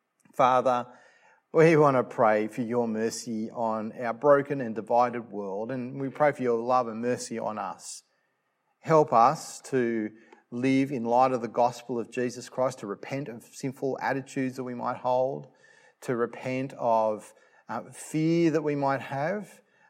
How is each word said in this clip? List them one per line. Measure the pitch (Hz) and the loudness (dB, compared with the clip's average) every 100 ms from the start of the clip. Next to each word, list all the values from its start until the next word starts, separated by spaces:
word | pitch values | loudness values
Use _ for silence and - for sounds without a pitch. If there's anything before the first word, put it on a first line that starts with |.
| _ _ _ - | _ _ _ 2
Father, | 127 127 123 123 120 - _ _ _ _ _ | 4 6 4 0 -4 -16 _ _ _ _ _
we | 160 160 156 | 4 6 8
want | 147 131 | 6 4
to | |
pray | 117 - 113 107 107 | 0 2 4 4 0
for | - | -4
your | 113 120 117 | -2 -2 -2
mercy | 110 113 - - 110 110 | -2 -2 -4 -8 -6 -6
on | 127 113 110 107 - | -4 -2 -2 -6 -6
our | 113 | -6
broken | 113 147 139 139 139 | 2 6 6 4 -4
and | 117 110 | -4 -6
divided | 98 120 123 120 110 | 0 2 2 -2 -8
world, | 104 98 95 113 | -10 -8 -8 -6
and | 131 123 139 | -8 -8 -8
we | 135 | -8
pray | 123 151 | 2 2
for | 139 | 2
your | 123 117 | -2 -2
love | 120 127 117 | 2 0 0
and | 110 | -4
mercy | 120 120 - 113 | -4 -4 -6 -8
on | 113 107 | -6 -6
us. | 95 - - - _ _ _ _ _ _ _ _ | -8 -10 -16 -18 _ _ _ _ _ _ _ _
Help | - 156 151 | 4 4 6
us | 120 123 160 - - | 6 6 4 -8 -16
to | - 131 117 113 107 - _ - _ | -4 -2 0 -2 -4 -8 _ -20 _
live | 120 131 135 135 | -2 2 2 0
in | 139 117 | -2 2
light | 120 131 | 4 4
of | 127 | 2
the | 113 | -2
gospel | 110 120 127 - 120 | 0 0 0 -8 -6
of | 107 | -6
Jesus | - 123 123 - | -4 -4 -6 -10
Christ, | - 127 - | -4 -4 -4
to | 104 | -10
repent | 98 - 135 147 | -10 -8 -8 -8
of | 120 - | -14 -18
sinful | - 139 127 139 - | -8 -8 -4 -6 -4
attitudes | 113 135 131 139 131 131 | -4 -4 -6 -6 -4 -6
that | |
we | 123 120 | -8 -6
might | 120 120 | -6 -4
hold, | 127 127 131 147 147 _ _ _ _ _ | 0 0 0 -4 -14 _ _ _ _ _
to | - 120 | -6 -2
repent | 117 - 131 131 135 - | -2 -4 -6 -6 -6 -4
of, | 127 113 110 107 - _ _ _ - | 0 2 2 -2 -10 _ _ _ -10
uh, | 113 - | -10 -10
fear | 127 - 156 160 170 165 | -16 -6 -2 0 2 2
that | 156 | 2
we | 151 143 | -2 -2
might | 139 131 | 0 -2
have, | - 139 156 208 196 - _ _ | -4 -6 -4 -6 -10 -20 _ _